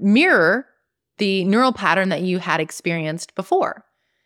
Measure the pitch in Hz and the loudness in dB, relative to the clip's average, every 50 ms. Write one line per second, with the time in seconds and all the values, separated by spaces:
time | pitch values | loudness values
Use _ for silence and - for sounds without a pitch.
0 | 190 202 208 269 349 381 294 196 165 170 202 254 - _ _ _ _ _ _ _ | 2 2 4 4 4 4 4 4 4 2 2 0 -4 _ _ _ _ _ _ _
1 | _ _ _ - 208 196 190 190 180 196 202 240 262 262 247 - 196 160 170 190 | _ _ _ -4 -2 -2 0 0 0 2 2 2 2 2 0 0 -2 0 0 0
2 | 190 190 160 151 185 185 180 180 175 180 156 160 156 156 - - - 170 170 165 | 0 0 -2 -2 -2 -4 -4 -4 -2 -2 -2 -2 -4 -6 -8 -8 -6 -4 -4 -4
3 | 156 156 160 165 - - _ 190 190 - 349 381 - - - - - _ _ _ | -4 -6 -6 -8 -10 -12 _ -12 -6 -2 -2 0 0 -2 -6 -10 -16 _ _ _
4 | _ _ _ _ _ | _ _ _ _ _